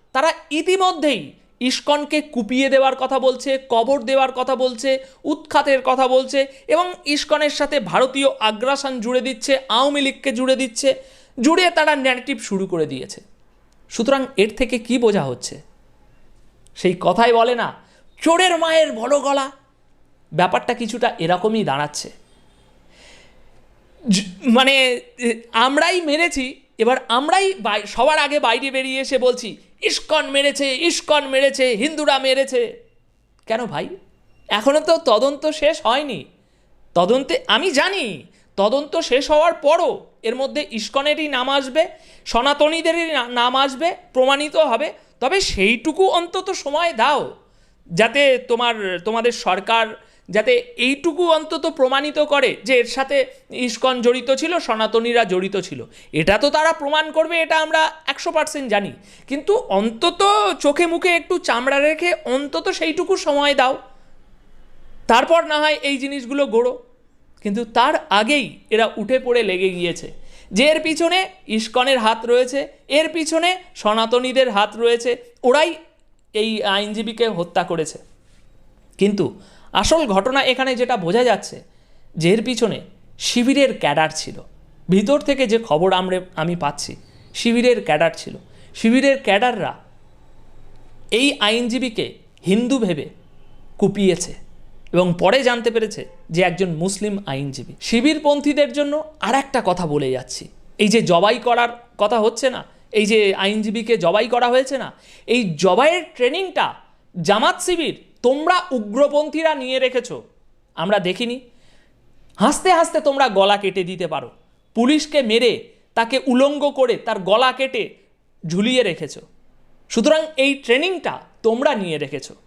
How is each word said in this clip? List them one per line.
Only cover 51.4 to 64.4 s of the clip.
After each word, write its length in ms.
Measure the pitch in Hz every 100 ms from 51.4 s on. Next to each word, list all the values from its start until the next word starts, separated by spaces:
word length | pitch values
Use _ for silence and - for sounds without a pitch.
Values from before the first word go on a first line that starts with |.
| 311 330 320
প্রমাণিত 520 | 320 254 269 294 302
করে 360 | 294 285 254 156
যে 160 | 202 254
এর 60 | 233
সাথে 400 | - 269 277 254 - -
ইস্কন 520 | - 247 226 262 254
জড়িত 300 | 240 247 247
ছিল, 280 | 269 320 349
সনাতনীরা 640 | - 220 220 226 233 240
জড়িত 340 | 220 185 190 196
ছিল। 280 | 175 131 107 - -
এটা 260 | 151 165 214
তো 120 | 285
তারা 240 | 302 311
প্রমাণ 380 | 320 285 302 311
করবে, 300 | 311 320 330
এটা 160 | 320 320
আমরা 340 | 311 320 311 - -
একশো 240 | 277 339
পার্সেন্ট 380 | 311 294 294 262
জানি, 220 | 202 185 110 - - -
কিন্তু 280 | 277 294 427
অন্তত 680 | - 196 220 226 339 349 403 415 415 -
চোখে 260 | 285 294 339
মুখে 300 | 339 370 339
একটু 220 | 330 359
চামড়া 420 | - 240 262 269
রেখে 340 | 294 311 349 339 240
অন্তত 440 | 254 285 330 330
সেইটুকু 480 | 359 330 320 349 370
সময় 380 | 311 285 285 277
দাও, 220 | 254 277 - - - - - -